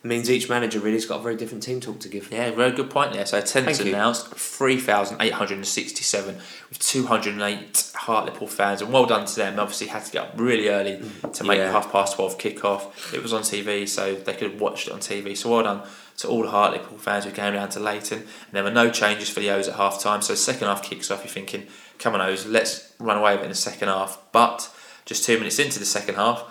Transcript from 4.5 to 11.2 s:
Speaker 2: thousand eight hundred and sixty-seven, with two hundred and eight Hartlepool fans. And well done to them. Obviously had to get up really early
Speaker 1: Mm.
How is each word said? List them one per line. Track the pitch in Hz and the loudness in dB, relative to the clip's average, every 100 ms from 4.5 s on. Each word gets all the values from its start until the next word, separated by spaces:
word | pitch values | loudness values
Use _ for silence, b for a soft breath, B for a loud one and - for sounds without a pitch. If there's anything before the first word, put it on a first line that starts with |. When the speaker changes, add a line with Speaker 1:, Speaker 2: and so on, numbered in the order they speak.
| - 135 131 | 0 2 4
Speaker 2:
thousand | 107 104 98 113 | 4 2 2 0
eight | 113 | 0
hundred | - 101 98 | 2 -2 -2
and | 98 | -4
sixty-seven, | - - - - 101 98 95 B B B | -4 -4 -4 0 0 -2 -10 B B B
with | - | -4
two | - 135 | 0 0
hundred | 123 110 104 | 2 2 0
and | 104 | -2
eight | 104 104 - - - | -2 -2 -2 -2 -2
Hartlepool | - - 110 - - 104 | -8 0 0 0 -8 -8
fans. | - 101 98 | 0 2 2
And | 107 | 4
well | 131 | 4
done | 120 107 101 | 6 4 0
to | 113 | -2
them. | 98 101 | -2 0
Obviously | 101 - - | -2 -4 -6
had | 107 - | -8 -6
to | |
get | 92 | -6
up | - 110 | -6 -2
really | 120 113 104 | 2 4 4
early | 101 98 98 | 2 0 -4
Speaker 1:
Mm. | 110 101 | -10 -10